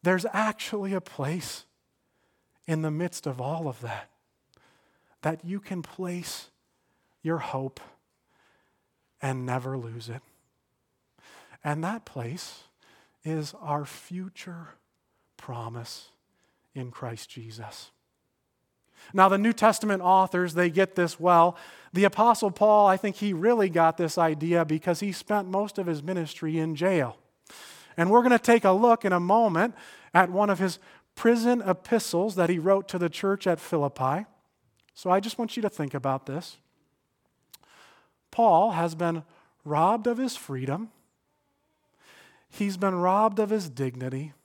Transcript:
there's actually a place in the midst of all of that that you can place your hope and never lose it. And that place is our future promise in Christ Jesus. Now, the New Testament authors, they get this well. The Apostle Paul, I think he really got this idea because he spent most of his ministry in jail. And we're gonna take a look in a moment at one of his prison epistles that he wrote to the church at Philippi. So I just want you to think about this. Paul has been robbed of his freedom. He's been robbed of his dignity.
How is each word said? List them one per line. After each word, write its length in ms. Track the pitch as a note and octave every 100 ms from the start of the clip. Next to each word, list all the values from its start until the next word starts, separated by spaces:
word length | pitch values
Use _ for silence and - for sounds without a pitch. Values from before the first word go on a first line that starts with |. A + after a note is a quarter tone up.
there's 220 | F3 F#3 G#3+
actually 600 | G3+ A3 G#3 - G#3+ G3
a 60 | F#3+
place 640 | F#3 - C#3 F3 - - _ _ _ _ _ _ _ _ _ _ -
in 140 | D#3+
the 100 | D#3
midst 360 | D3+ F3 - D3+
of 120 | B2+
all 300 | B2+ D#3+ D#3
of 140 | A2+
that 260 | A#2 G2+ - _ _ _ _ _ _ _ _ _ _ _
that 240 | D3+ D#3+
you 160 | E3+ G3
can 220 | G3+ F#3
place 680 | D#3 - F#3 F3+ E3+ - - _ _ _ _ _ _ _
your 160 | D#3+ E3
hope 420 | - C3+ C3+ - - _ _ _ _ _ _ _ _ _ _ _ _ _
and 240 | C#3 C3
never 320 | B2+ B2+ B2+ C3+
lose 320 | A#2 A#2 A2+
it. 140 | A#2+ _ _ _ _ _ _ _ _ _ _ _ - _ -
And 220 | D3 D3
that 220 | E3+ A3 -
place 560 | C#3 A#2 F3 - - _ _ _ _ _ _
is 320 | D#3 D#3+ D3+ -
our 240 | D#3 D3
future 840 | C#3+ - - F3+ F#3 - - E3+ E3 - _ _ _ _ _ -
promise 720 | - A#2+ A2+ A#2+ A#2 - - _ _ _ _ _ _
in 160 | C3+ B2
Christ 380 | A#2 B2 A2+ -
Jesus. 640 | - A2+ A2 G#2+ - - _ _ _ _ _ _ _ _ _ _ _ -
Now, 160 | F#3+ F#3+
the 80 | G3
New 160 | A3
Testament 500 | A3+ A3 G#3 G#3+ G3
authors, 520 | F3+ F#3+ F#3+ F3+ F3+
they 160 | D#3+ F3+
get 240 | D#3+ F#3+
this 260 | - E3+ -
well. 380 | F3 E3+ E3+ F3 - - -
The 120 | F3
Apostle 460 | G3 G3+ A#3 A3+ G#3
Paul, 360 | - G#3 G#3 G3+
I 100 | F#3+
think 200 | G#3 F#3
he 180 | G#3
really 340 | E3+ G3+ A#3 G3
got 300 | E3+ E3 E3
this 180 | E3 -
idea 480 | E3 D3+ E3 E3+
because 360 | D#3+ D#3 F3+ E3
he 120 | G3+
spent 360 | F3+ - G#3 F#3
most 280 | F#3+ G#3 G3+
of 100 | F3
his 160 | D3+
ministry 560 | D3 F#3 D#3 - D#3+ D#3+
in 160 | D#3+
jail. 440 | D3+ F3+ F3+ B2 - _ _ _ - - - - -
And 140 | E3+
we're 120 | A3+
gonna 160 | A#3+ A#3+
take 260 | - A#3
a 60 | G3
look 340 | F#3 A#3 A3+
in 80 | G3
a 80 | F3+
moment 540 | F3 G#3+ A3+ E3 A#3 - - - -
at 160 | F3 F3+
one 180 | F#3 G#3
of 120 | F3+
his 180 | F#3+ E3 - - _
prison 460 | - A3+ A#3 A#3 A#3+ F#3+
epistles 680 | F#3 - A#3 - E3+ G#3 F#3
that 120 | E3+
he 100 | F3+
wrote 300 | E3 G3 G3
to 100 | F3+
the 120 | F3
church 360 | - G3 G3 F#3+
at 140 | E3
Philippi. 640 | - E3 C#3+ - C3 D#3 G#3+ _ _ _ _ _ _
So 160 | - F#3
I 100 | F#3+
just 180 | G#3 -
want 180 | A3+ -
you 60 |
to 80 | G#3
think 220 | - C#3+
about 320 | C#3+ C3+ C3+
this. 320 | - C#3+ - - _ _ _ _ _ _ _ _ _ - _ - - _ _ _ _
Paul 420 | - A3+ E3+ G#3+
has 220 | E3 E3+
been 300 | D#3+ E3+ E3 D3+ _ _ _
robbed 420 | D3+ D3 E3+ A3+ A3+
of 120 | A#3
his 180 | B3+ -
freedom. 540 | - C3+ C3 D#3 A3 _ _ _ _ _ _ _ _ _ _ _ _ - - _ _
He's 280 | - G3+ F#3
been 180 | G3
robbed 440 | F3+ F3+ G3 G#3+ G#3
of 120 | G#3
his 180 | G#3+ E3+
dignity. 680 | B2 C3 B2 B2+ C3 D3+ C#3+